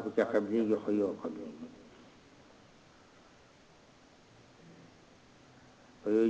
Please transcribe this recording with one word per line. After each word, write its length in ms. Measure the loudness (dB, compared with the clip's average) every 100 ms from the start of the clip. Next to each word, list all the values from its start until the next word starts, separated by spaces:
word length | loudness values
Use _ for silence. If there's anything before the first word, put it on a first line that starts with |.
پکې 200 | 2 0 2
قبليږي، 440 | 2 0 0 2 0
خو 60 | 0
یو 200 | 0 0 -2
قبليږي. 460 | -8 -10 -12 -12 -16 -18 -20 -20 -20 -20 -20 -20 -20 -20 -20 -20 -20 -20 -20 -20 -20 -20 -20 -20 -20 -20 -20 -20 -20 -20 -20 -20 -20 -20 -20 -20 -20 -20 -20 -20 -20 -20 -20 -20 -20 -20 -20 -8
په 60 | 0
یو 140 | 4 4